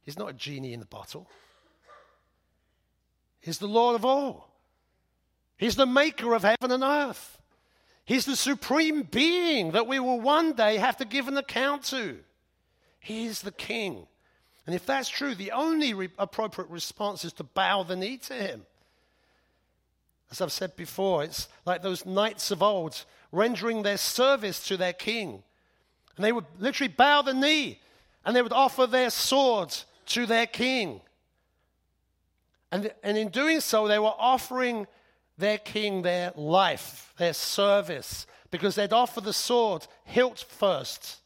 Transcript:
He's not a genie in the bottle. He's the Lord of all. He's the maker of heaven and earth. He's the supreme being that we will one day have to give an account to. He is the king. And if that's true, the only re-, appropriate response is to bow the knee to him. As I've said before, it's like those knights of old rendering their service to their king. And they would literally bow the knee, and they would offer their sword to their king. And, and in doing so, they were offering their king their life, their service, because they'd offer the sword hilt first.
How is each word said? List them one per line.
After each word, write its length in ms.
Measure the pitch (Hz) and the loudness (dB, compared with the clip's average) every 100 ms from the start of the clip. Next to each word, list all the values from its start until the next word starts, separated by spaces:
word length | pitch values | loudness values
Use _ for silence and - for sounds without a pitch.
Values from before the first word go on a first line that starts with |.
He's 140 | - 156 | -16 -12
not 120 | 208 | -12
a 40 | |
genie 400 | 131 139 139 131 | -10 -12 -10 -10
in 60 | 120 | -12
the 60 | 104 | -14
bottle. 420 | 107 98 - 90 - _ _ _ _ _ - _ _ _ _ _ _ _ _ _ _ _ _ _ _ | -16 -16 -18 -18 -20 _ _ _ _ _ -20 _ _ _ _ _ _ _ _ _ _ _ _ _ _
He's 180 | - 160 | -12 -8
the 100 | 202 | -2
Lord 280 | 220 240 233 | 2 4 2
of 100 | 247 | 2
all. 480 | 269 277 76 - _ _ _ _ _ _ _ _ _ _ _ | 0 0 -8 -18 _ _ _ _ _ _ _ _ _ _ _
He's 180 | 226 208 | -2 2
the 120 | 262 | 4
maker 480 | 254 311 - 233 226 | 4 2 0 0 4
of 80 | |
heaven 280 | 196 233 254 | 4 2 2
and 120 | 254 | 0
earth. 560 | 269 294 277 - - - _ _ _ _ _ _ - | 2 2 0 -6 -16 -20 _ _ _ _ _ _ -2
He's 200 | 254 262 | 0 0
the 100 | 269 | -2
supreme 680 | 254 269 - 277 311 302 | 0 -2 0 2 2 0
being 680 | 226 - 311 349 339 285 165 | -2 2 2 2 2 2 2
that 160 | 180 233 | 0 0
we 100 | 269 | 0
will 220 | 254 247 | 0 0
one 340 | 233 302 330 | 2 4 2
day 220 | 240 214 214 | 4 2 4
have 200 | 247 - | 0 0
to 80 | 233 | -4
give 240 | 262 262 | -4 -2
an 80 | 277 | -4
account 480 | 269 233 269 285 - | -4 -2 0 -2 -4
to. 340 | 262 208 101 _ _ _ _ _ _ _ _ | -6 -6 -10 _ _ _ _ _ _ _ _
He 260 | - 220 226 | -12 -8 -6
is 160 | 208 | -8
the 100 | 196 | -10
king. 540 | - - 233 202 113 80 _ _ _ _ _ - | -12 -8 -4 -4 -8 -16 _ _ _ _ _ -6
And 80 | 175 | -6
if 100 | - | -2
that's 240 | 269 254 | -4 -2
true, 240 | - 277 | -6 -6
the 200 | 196 196 | -6 -6
only 400 | 226 311 320 294 | -2 0 2 0
re-, 160 | 202 185 - | -2 -8 -6
appropriate 500 | 196 - 220 - 170 | -6 -2 -4 -6 -10
response 540 | 170 - - 208 185 | -10 -12 -6 -6 -6
is 100 | 170 | -12
to 100 | - | -12
bow 400 | 151 - 185 196 | -8 0 2 0
the 120 | 170 185 | -2 -4
knee 220 | 196 254 | -6 -8
to 160 | - | -12
him. 300 | 262 196 117 95 _ _ _ _ _ _ _ _ _ _ _ _ _ _ _ _ | -8 -8 -8 -18 _ _ _ _ _ _ _ _ _ _ _ _ _ _ _ _
As 120 | - | -6
I've 100 | 175 | -6
said 240 | - 185 - | -4 -8 -10
before, 480 | 170 - 196 170 | -12 -2 0 0
it's 240 | 156 - - _ - | -2 -8 -12 _ -4
like 160 | 180 | -2
those 240 | 185 180 185 | -2 -6 -2
knights 460 | 190 214 208 - | 0 0 -2 -4
of 100 | 190 | 2
old 440 | 202 196 160 - - _ _ | 2 2 -4 -10 -16 _ _
rendering 520 | 170 226 220 226 220 | 0 2 2 -2 -2
their 140 | 202 196 | -2 0
service 680 | - - 254 277 208 170 - | -2 2 4 4 0 -6 -6
to 80 | 190 | -2
their 180 | 180 | -2
king. 500 | 170 - 226 185 98 _ _ _ _ _ _ _ - | -2 -4 -4 -6 -12 _ _ _ _ _ _ _ -2
And 80 | |
they 80 | 208 | 0
would 140 | 233 160 170 | 0 -4 -4
literally 340 | 214 - 262 | -4 -2 -4
bow 280 | - 269 294 | 4 6 6
the 120 | 277 | 2
knee, 460 | 262 277 311 233 104 _ _ _ _ - | 2 2 2 0 -8 _ _ _ _ 0
and 100 | 247 | 2
they 60 | |
would 120 | 233 | 2
offer 320 | 233 269 - 254 | 4 4 4 2
their 220 | 254 247 | 4 2
sword 680 | - - 269 269 220 165 - - _ - | 0 2 4 4 2 -2 -8 -14 _ -6
to 180 | 233 233 | -2 2
their 220 | 226 226 | 2 2
king. 540 | - 247 262 185 101 _ _ _ _ _ _ _ _ _ _ _ _ _ _ _ _ _ | 0 0 0 -2 -6 _ _ _ _ _ _ _ _ _ _ _ _ _ _ _ _ _
And, 220 | 180 214 - | -2 -2 -6
and 140 | 202 214 | -2 0
in 120 | 214 | 0
doing 300 | 226 302 320 | 0 2 2
so, 280 | - 220 214 | 2 2 4
they 120 | 208 | 4
were 140 | 214 - | 2 2
offering 720 | 233 254 - 254 254 226 202 _ _ _ _ - | 2 2 0 -2 -2 -2 -8 _ _ _ _ -4
their 200 | 196 214 | -2 -2
king 440 | 214 214 208 190 | -4 -4 -2 -2
their 300 | 175 175 175 - | 0 -2 -4 -6
life, 800 | 147 180 185 143 - - - - | 2 4 4 0 -8 -18 -20 -2
their 160 | 175 | -2
service, 920 | 151 - - 202 202 170 147 - - - - _ | 0 -4 2 4 4 2 -8 -10 -12 -14 -20 _
because 240 | 170 196 208 | -2 -2 0
they'd 180 | 202 | 2
offer 280 | 220 247 - | 4 4 -2
the 120 | 202 | -6
sword 540 | - - 240 226 170 - _ | -4 0 2 2 -2 -8 _
hilt 420 | - 247 247 220 - | -2 2 2 0 -18
first. 720 | - 202 156 131 - - - | 0 0 0 -4 -12 -14 -18